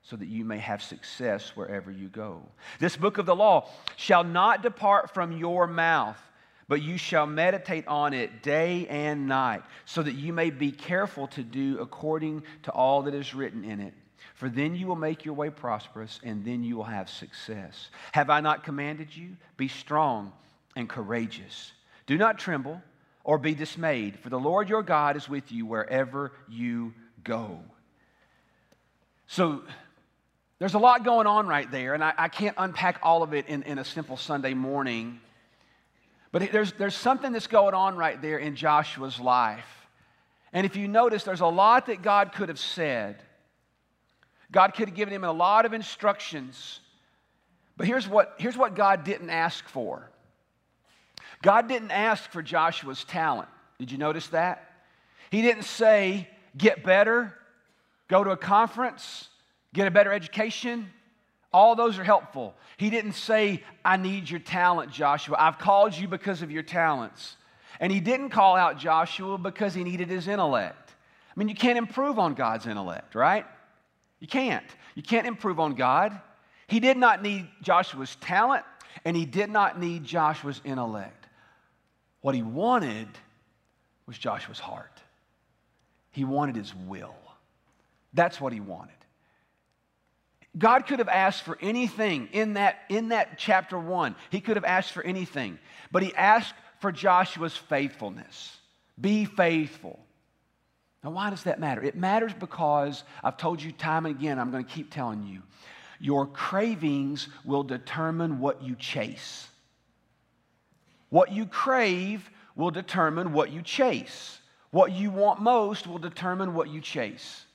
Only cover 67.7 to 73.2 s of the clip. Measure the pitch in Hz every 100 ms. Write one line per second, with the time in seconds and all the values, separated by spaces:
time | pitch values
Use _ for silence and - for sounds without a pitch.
67.7 | - 180 196 175 254 277 214 190 185 170
68.7 | 156 156 160 170 - 190 190 190 - 202
69.7 | 180 180 180 175 185 175 208 160 123 90
70.7 | - - _ _ _ _ - 214 214 247
71.7 | 240 233 - 277 226 170 131 120 113 113
72.7 | 104 92 82 - 110